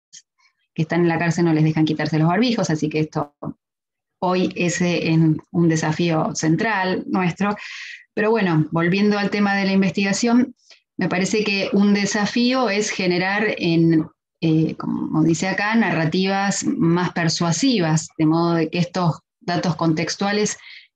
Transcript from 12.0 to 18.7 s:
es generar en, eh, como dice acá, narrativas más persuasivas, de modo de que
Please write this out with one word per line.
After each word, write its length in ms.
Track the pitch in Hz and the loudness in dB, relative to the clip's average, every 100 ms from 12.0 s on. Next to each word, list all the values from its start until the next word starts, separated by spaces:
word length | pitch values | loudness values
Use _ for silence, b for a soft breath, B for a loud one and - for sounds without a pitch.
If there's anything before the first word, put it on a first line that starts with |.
| 196 214 202 240 240 262 233 | 0 -2 -2 0 0 2 0
es 200 | 202 208 | 0 -2
generar 540 | - 185 180 185 202 208 - | -2 -2 0 0 0 -2 -2
en, 500 | 175 165 165 160 160 _ _ _ | 0 2 4 2 0 _ _ _
eh, 340 | 165 160 156 - | 0 2 0 -2
como 480 | - 117 - 156 | -6 -4 -2 0
dice 240 | 160 165 190 | 2 2 -2
acá, 280 | 196 208 226 | -2 0 0
narrativas 880 | 190 160 160 185 190 196 196 190 - | 0 0 0 0 0 0 -2 -2 -4
más 460 | - 165 170 170 | 0 0 0 0
persuasivas, 1000 | - 165 - 170 160 277 233 160 160 - - | -2 -2 0 -2 0 0 2 2 0 -2 -2
de 80 | 156 | 2
modo 300 | 165 170 170 | 2 2 0
de 140 | |
que 100 | 160 | 0